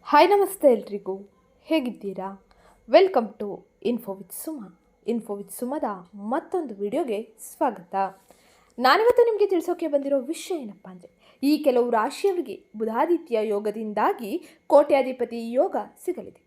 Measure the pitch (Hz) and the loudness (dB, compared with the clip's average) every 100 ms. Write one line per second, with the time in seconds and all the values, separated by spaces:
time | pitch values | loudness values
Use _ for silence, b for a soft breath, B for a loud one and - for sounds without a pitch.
0 | - 294 349 403 381 - 285 220 - 202 | 4 6 6 4 2 2 4 4 -2 -10
1 | 185 196 202 _ _ _ - 320 247 - | -8 -10 -12 _ _ _ -4 -2 -2 -8
2 | 196 185 190 196 _ b b b - 285 | -10 -10 -12 -14 _ b b b 4 6
3 | 381 277 220 - 208 175 _ _ 196 240 | 6 2 -2 -8 -10 -10 _ _ -4 -4
4 | - 196 190 - 330 311 185 175 _ _ | -8 -14 -14 -12 -12 -12 -14 _ _ _
5 | - 233 214 202 196 - 247 302 269 190 | -6 -6 -6 -10 -12 -10 -8 -6 -6 -8
6 | 175 202 208 285 - 370 294 196 202 254 | -14 -14 -6 -6 -4 -6 -6 -8 -4 -4
7 | 294 208 233 _ - - 285 196 170 196 | -4 -6 -8 _ -20 -4 -4 -4 -8 -4
8 | 190 - _ b b b b - 254 339 | -4 -6 _ b b b b 0 2 4
9 | 453 480 466 415 392 359 349 349 330 285 | 4 6 4 4 2 0 -2 -4 0 0
10 | 277 277 247 320 - 339 226 - 190 180 | 0 -2 -2 -10 -6 -8 -8 -16 -20 -20
11 | - _ _ _ 277 302 302 247 240 233 | -20 _ _ _ 0 2 2 2 2 2
12 | 240 277 403 359 262 - _ 214 220 226 | 0 0 0 0 -6 -12 _ -8 -4 -2
13 | 330 330 - 226 220 202 214 214 220 208 | 0 0 0 -2 0 -2 -4 -6 -6 0
14 | 269 403 214 339 B B _ 277 294 277 | 0 -2 -6 -8 B B _ 6 6 2
15 | 254 254 240 233 226 247 370 240 202 _ | 2 -4 -6 -8 -4 0 0 -2 -8 _
16 | - 359 180 _ | -10 -8 -12 _